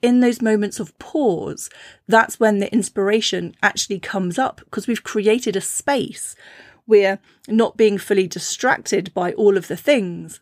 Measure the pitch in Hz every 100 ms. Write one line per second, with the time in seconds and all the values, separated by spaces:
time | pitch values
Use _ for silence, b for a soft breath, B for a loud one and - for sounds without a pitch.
0 | 240 247 247 240 226 214 202 - 175 -
1 | - 311 247 165 - - - B B B
2 | - 226 - - 220 202 202 233 190 214
3 | 196 214 - 180 170 - 202 - - 190
4 | - 196 180 175 262 - - - 220 226
5 | - 214 208 233 233 190 - - - 277
6 | - - - - B B B B - 214
7 | 196 196 b b - 220 226 - 220 202
8 | - 202 185 175 - - 254 - - 156
9 | 185 190 180 - 202 196 175 170 - 277
10 | 180 170 165 -